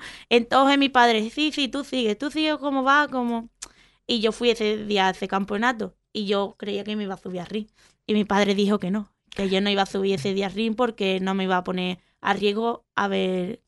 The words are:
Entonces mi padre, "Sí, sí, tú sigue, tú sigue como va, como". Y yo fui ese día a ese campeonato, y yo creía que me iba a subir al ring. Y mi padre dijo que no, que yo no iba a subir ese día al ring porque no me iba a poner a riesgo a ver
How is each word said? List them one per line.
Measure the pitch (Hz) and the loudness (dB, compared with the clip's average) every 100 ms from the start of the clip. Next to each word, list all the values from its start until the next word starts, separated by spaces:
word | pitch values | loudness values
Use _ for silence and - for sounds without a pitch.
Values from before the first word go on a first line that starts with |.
| - - - | 0 -18 2
Entonces | 240 233 254 269 277 | 2 4 4 6 4
mi | 277 | 4
padre, | 269 240 220 220 | 6 6 4 0
"Sí, | 294 302 | -2 -2
sí, | 294 269 | 0 -2
tú | 277 | -4
sigue, | 277 262 226 | -4 -2 -2
tú | 208 294 | -2 -4
sigue | 294 311 302 | -2 0 0
como | 277 269 | -2 0
va, | 262 285 294 | 4 4 2
como". | 262 240 233 233 _ - _ _ _ - | -2 -2 -4 -8 _ -20 _ _ _ -4
Y | 233 | 0
yo | 220 | 0
fui | 214 240 | 2 0
ese | 226 214 214 | 2 0 -2
día | 214 202 190 | -2 0 2
a | |
ese | 185 190 | 0 -4
campeonato, | 196 196 208 233 240 196 - _ | -4 -2 -2 -2 -2 -6 -12 _
y | 214 202 | -8 -2
yo | 202 196 - | -2 -2 -6
creía | 208 202 | -8 -8
que | 202 | -6
me | 214 | -6
iba | 202 | -6
a | 190 | -8
subir | 196 185 | -10 -10
al | 170 | -8
ring. | 214 214 _ _ _ - | -8 -10 _ _ _ -2
Y | |
mi | 214 | 0
padre | 196 196 202 | 2 2 2
dijo | 202 202 208 | 2 2 2
que | 180 | 0
no, | 208 208 _ _ | -4 -6 _ _
que | - 196 | -6 -2
yo | 190 | 0
no | 202 | 2
iba | 202 | 0
a | 196 | 0
subir | 196 196 | -2 -2
ese | 196 196 | -2 -2
día | 190 196 | -2 -2
al | |
ring | 190 226 220 | -2 -2 0
porque | 247 226 190 190 | -2 0 -2 0
no | 185 | 0
me | 190 | 0
iba | 185 185 | 0 0
a | |
poner | 180 180 180 180 _ _ | -2 -4 -4 -6 _ _
a | - | -2
riesgo | 196 202 202 233 240 _ - | 0 0 0 -2 -4 _ -2
a | 202 | 0
ver | 196 190 185 180 - | 0 0 -2 -4 -8